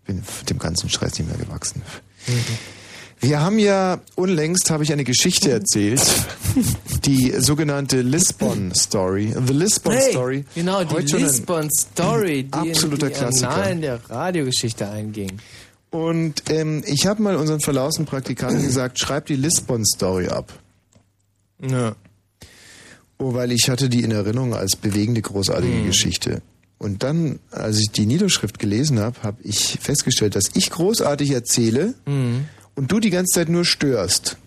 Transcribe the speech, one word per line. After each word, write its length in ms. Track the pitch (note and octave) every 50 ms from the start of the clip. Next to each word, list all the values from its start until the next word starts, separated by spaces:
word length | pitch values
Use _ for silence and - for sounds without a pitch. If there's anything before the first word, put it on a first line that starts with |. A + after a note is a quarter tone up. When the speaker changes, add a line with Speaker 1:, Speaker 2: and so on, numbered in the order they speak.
Speaker 1:
ich 40 | _
bin 160 | - G2+ F#2 - - - - - -
dem 80 | F#2+ -
ganzen 300 | - E2 E2+ - - -
Stress 280 | - - - - - -
nicht 100 | D#2 D#2+
mehr 100 | - -
gewachsen. 440 | - - - - - - - - - - - - - - _ - -
Speaker 2:
Mhm. 80 | - B2 A#2+ A#2 - A2+ A2 - - - - - - - - - - - _
Speaker 1:
Wir 200 | - B2+ D3 D3
haben 180 | D3 F3+ G#3 A3
ja, 420 | G#3 G3+ G3 G3 F#3+ F#3 F3+ - - - -
unlängst 560 | - F3+ F#3 F#3+ D#3 D3+ D#3+ F3 F3+ - -
habe 140 | E3 D3+ D3+
ich 80 | D3 D#3
eine 100 | D3 C#3
Geschichte 480 | B2 B2+ - - F3 F3+ - - -
erzählt, 500 | B2 A2 G2+ - - G#2+ G2+ G#2 A2+ C#3+ - - - - - - - - - - -
Speaker 2:
<laughs> 500 | C#4 A3 D#3 B2 - - - - - -
Speaker 1:
die 280 | C#3+ C#3 C3 B2+ B2+ - -
sogenannte 600 | A#2+ B2 D3+ D3 D#3+ D3 C#3+ C#3+ C#3 C3+ C#3 C3 A#2+
Lisbon-Story. 1300 | B2 C3+ E3+ F3+ - - - - G#2+ - G#2 G2 F2+ F2 - - - - G#2+ F#2+ F#2 F#2+ G2 G#2 G#2+ A2+ - B2+
The 60 | B2 C3+
Lisbon 400 | C#3+ E3+ G#3+ G#3+ - - E3+ G#3+
Speaker 2:
Hey, 180 | B3+ C4+ C4+ G#3
Speaker 1:
Story. 320 | C#3+ B2+ B2+ C3 C#3 C#3+ - -
Speaker 2:
genau, 300 | E3 E3+ F3+ F#3+ G3+ F#3
die 100 | D3+ -
Speaker 1:
Heute 140 | D#3 D3 C#3+
schon 100 | D3+ -
ein 40 | -
Speaker 2:
Lisbon-Story, 1160 | C#3+ C#3+ - - - F3 D#3+ D3+ D3+ - - - - - - E3+ F#3+ A3+ A#3 G#3+ F#3 D3+ C3+ C3
die 80 | C3+ -
Speaker 1:
absoluter 540 | C#3+ E3+ E3 E3 D#3 E3+ E3 C#3+ C3+ D3 C3+
Speaker 2:
in 40 | -
die 60 | -
Speaker 1:
Klassiker. 320 | C3+ A#2+ B2 B2+ B2+ B2
Speaker 2:
Annalen 300 | C#3+ F3 G3 G3 F#3 E3+
der 280 | D#3 C#3+ B2 A#2 A#2 -
Radiogeschichte 760 | - A#2+ - - F3+ E3+ C#3+ C3 B2 - - A#2 A2 - A2 G2+
einging. 520 | G#2 G#2+ G#2+ G#2+ G#2 G#2 G2 F#2+ F#2+ G2+ - - - - - - _ _ _ _
Speaker 1:
Und, 540 | - E3 D#3+ E3 E3 E3 E3 D#3+ D3 - - -
ähm, 320 | D#3 D#3+ D#3 D#3 D#3 D3+ C3
ich 200 | - C#3+ C#3 -
hab 120 | F#3 G#3+ G#3
mal 160 | G#3+ G#3 F#3+
unseren 240 | F3 D#3 D#3 D#3 D3+
verlausten 440 | D3 - D3 C3 C3 C#3+ E3+ - D#3+
Praktikanten 580 | - - C3+ B2+ - C3 - - B2+ - D3 C#3+
gesagt, 380 | C#3 B2+ C3+ B2+ B2+ B2 -
„Schreib 260 | - - C3+ D3 D#3
die 100 | - D#3
Lisbon-Story 920 | C3 C3 D#3+ F3 - - - C3 A#2 A2 - - - - F#2 F#2 F#2 F2+ -
ab.“ 240 | - - - - - - - _ _ _ _ _ _ - _ _ _ _ _ _ _ _ _ _ _ _
Speaker 2:
Ja. 360 | - C3 C3 B2+ B2 A2+ G#2+ - _ - _ _ _ _ _ _ - - - - - - - - - - - - _ _ _ _
Speaker 1:
Oh, 160 | C3+ C3 A#2+
weil 160 | B2 B2 B2
ich 180 | B2 A#2 - -
hatte 200 | C3 A#2+ C#3 C3
die 140 | A#2+ B2 A#2
in 80 | A2+ A2
Erinnerung 420 | G#2 G2+ G2+ G#2+ B2+ C3 B2 A2
als 220 | G#2 G2 F#2+ -
bewegende, 460 | - - G#2+ G2 G#2 G#2 A2 A#2+ A2+ G#2
großartige 560 | - G2 G2+ G2 - - - B2 B2+ A#2+ A2+
Speaker 2:
Hm. 80 | A2
Speaker 1:
Geschichte. 540 | G2 - - - F2+ E2+ - - - D#2 - - _ _ _ _ _ _ _
Und 240 | - G#2 G2+ G2 B2+
dann, 380 | C3 D3+ E3+ E3 D3 - - - _
als 300 | - - - A2 G#2+ G#2+
ich 100 | G#2+ G#2+
die 160 | - - G#2+
Niederschrift 540 | G#2 B2+ E3+ G#3 F#3+ - - - G#2 - -
gelesen 400 | - - D3+ A#2 C#3+ D#3 C#3 A2+
hab, 240 | G#2 A2+ B2 - -
hab 140 | G#3 - - -
ich 360 | - G#2 - - - - -
festgestellt, 560 | - - C#3 D3+ - - B2 - G#2+ G#2 G2
dass 140 | G#2 G2 - -
ich 160 | - F#3+ -
großartig 600 | - E3 E3 F#3+ A#3 A3 - D3 C#3+ C#3 D3 C#3+ C#3
erzähle 640 | B2 A2+ - - - A#2 A2+ A2 C3 E3 A3 C4 - _
Speaker 2:
Hm. 380 | - C#3+ C#3 C3 A#2+ A#2+ B2+ C#3+ D3+ - - - - _
Speaker 1:
und 160 | - C#3 B2+ E3+
du 80 | A3+
die 100 | A3 A3
ganze 300 | E3+ F3+ F#3 F3+ - F3
Zeit 80 | E3+ D#3
nur 160 | E3+ F3 F3
störst. 720 | E3 - - - C#3+ C3 A2 F#2 F2 - - - - - - -